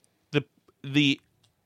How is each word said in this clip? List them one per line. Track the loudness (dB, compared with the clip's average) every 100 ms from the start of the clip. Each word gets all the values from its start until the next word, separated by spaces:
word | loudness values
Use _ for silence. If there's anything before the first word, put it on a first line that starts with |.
| _ _ _
the, | -6 -6 _ _ _
the | -4 0 2 0 _ _ _ _